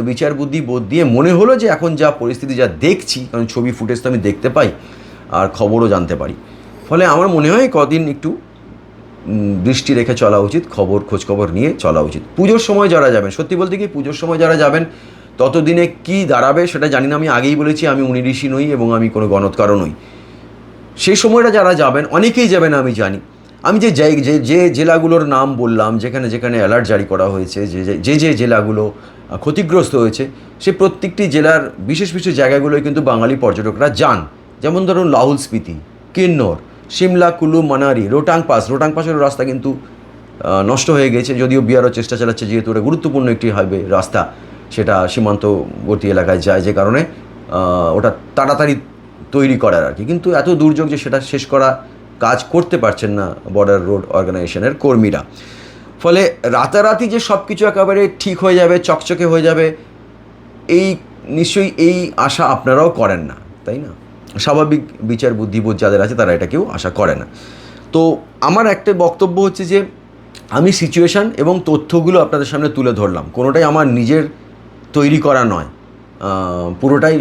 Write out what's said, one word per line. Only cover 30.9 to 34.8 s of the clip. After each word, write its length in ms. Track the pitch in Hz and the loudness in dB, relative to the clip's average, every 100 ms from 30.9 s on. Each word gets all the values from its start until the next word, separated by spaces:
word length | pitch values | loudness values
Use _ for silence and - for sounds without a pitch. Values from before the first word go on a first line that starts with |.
| - 185 190 190 | 0 -8 -2 0
জেলার 440 | 147 156 160 135 - | 0 2 0 0 -10
বিশেষ 340 | 95 156 196 | -6 -4 -4
বিশেষ 220 | 175 185 139 | -4 -4 0
জায়গাগুলোয় 460 | 131 143 147 147 | 2 2 2 0
কিন্তু 200 | 147 147 | 0 -2
বাঙালি 340 | 139 113 117 135 | 0 2 0 2
পর্যটকরা 540 | 113 90 107 104 143 | 0 0 -4 -2 -2
যান। 380 | 95 143 104 76 - - - | 2 0 0 -4 -16 -20 -8
যেমন 240 | 147 175 | -4 -2